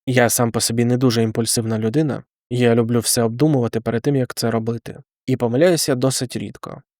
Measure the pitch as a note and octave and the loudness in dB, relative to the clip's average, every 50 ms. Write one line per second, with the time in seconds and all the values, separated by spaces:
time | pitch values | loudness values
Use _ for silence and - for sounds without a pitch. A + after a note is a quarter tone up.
0 | _ - B2+ B2+ A#2+ A2+ - - A#2+ A#2 A2 A#2 - - A#2+ A#2 A#2+ A#2+ B2 B2 | _ 0 2 4 4 4 4 2 0 0 0 -2 -2 -2 0 0 2 2 2 2
1 | C3 B2+ A2+ A#2 A2+ A2 A2 - A2+ A2 - - A2 A2 A2+ A2 G#2+ A2+ A#2 D3 | 2 2 2 2 0 0 0 -2 -2 0 0 -2 -2 -2 -2 -2 -2 -2 0 0
2 | D#3+ D3 A2+ G#2+ - _ _ _ _ _ B2 A#2+ B2 A#2+ A#2 A#2 A#2 A2+ A#2+ A#2+ | 0 0 -2 -6 -10 _ _ _ _ _ -2 2 4 4 4 4 2 2 0 0
3 | A2 - - B2 A#2 A2+ A2+ A#2+ D3 D#3+ D#3 C3 A#2+ A2+ - A2+ A2+ - A2+ A#2 | 0 0 0 0 0 -2 0 0 0 2 2 2 0 -2 -4 -4 -4 -2 -4 -2
4 | - D3 C#3+ C#3 B2+ - - - - A2+ A#2 A2+ A2+ A2+ A#2 A#2 - - - - | 0 0 0 0 0 -2 -4 -4 -4 -2 -2 -2 -2 -4 -6 -6 -8 -12 -16 -16
5 | C3+ _ _ _ _ - C3 A2+ B2 A#2 A#2 B2+ D#3+ F#3 F3 D3+ - - C#3 B2+ | -18 _ _ _ _ -4 -2 0 0 0 2 4 4 4 4 2 0 -2 -2 0
6 | B2+ C3 C3 - C3 B2 - A2+ A2 G2+ - - - - - - - _ _ _ | 0 -2 0 -2 -6 -6 -6 -8 -8 -8 -12 -14 -16 -16 -16 -18 -20 _ _ _